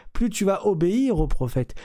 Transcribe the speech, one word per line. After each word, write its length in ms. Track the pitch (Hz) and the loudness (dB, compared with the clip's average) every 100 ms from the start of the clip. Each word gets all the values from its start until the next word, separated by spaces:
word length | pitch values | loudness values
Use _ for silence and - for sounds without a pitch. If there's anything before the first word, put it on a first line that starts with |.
| - | -6
plus 160 | - 240 | -2 -2
tu 160 | - | 0
vas 220 | 196 196 208 | 0 0 0
obéir 520 | 175 175 226 269 170 | 2 2 2 2 2
au 80 | 151 | 2
prophète, 480 | - 127 131 123 - | 0 0 -2 -4 -8